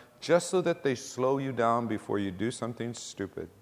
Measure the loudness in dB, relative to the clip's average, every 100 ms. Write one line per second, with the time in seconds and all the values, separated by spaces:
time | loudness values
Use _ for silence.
0 | -20 -8 4 4 4 0 2 0 0 -2
1 | -4 0 2 2 0 2 4 4 0 -4
2 | -2 -2 -2 -2 -4 -2 -6 -6 -6 -8
3 | -12 -8 -8 -8 -12 -14